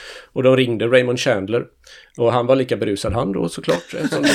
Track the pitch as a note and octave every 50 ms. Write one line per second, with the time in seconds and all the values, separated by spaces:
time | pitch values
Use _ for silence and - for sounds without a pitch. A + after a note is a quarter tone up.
0 | - - - - - _ - C3+ B2 B2+ C3 C3 B2+ A#2+ A#2 G2+ A2 A#2 B2+ B2+
1 | B2 B2 B2 B2+ - C#3 A#2 G2 G2 G2 A2+ B2 C#3 - _ _ _ - - -
2 | - _ - - A#2 A#2 A#2+ B2 A#2 A#2+ C3+ C3+ B2+ B2+ A#2+ G2+ A2 G#2+ G2+ G2
3 | - G#2+ F#2+ A#2 C#3+ F#3+ F#3+ F#3 E3+ E3+ - - - D#3+ D#3+ F3 - - - -
4 | D#3 - - - C#3+ C#3+ C#3